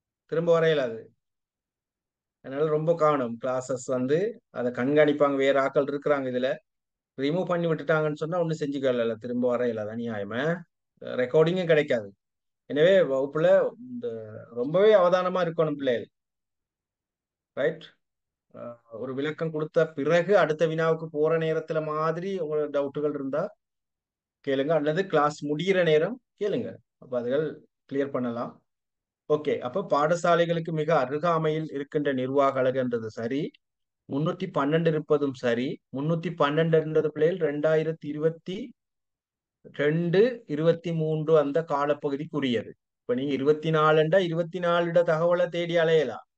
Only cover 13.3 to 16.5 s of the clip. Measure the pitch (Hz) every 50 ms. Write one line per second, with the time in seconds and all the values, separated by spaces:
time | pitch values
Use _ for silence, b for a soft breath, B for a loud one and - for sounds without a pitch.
13.3 | 143 156 160 180 196 190 156 123 - 117 123 127 123 120 120 120 113 113 110 107
14.3 | 107 113 110 - 117 120 123 143 160 185 202 220 214 196 175 175 175 185 180 185
15.3 | 185 185 175 170 165 165 160 156 147 143 139 131 120 107 104 - _ _ _ _
16.3 | _ _ _ _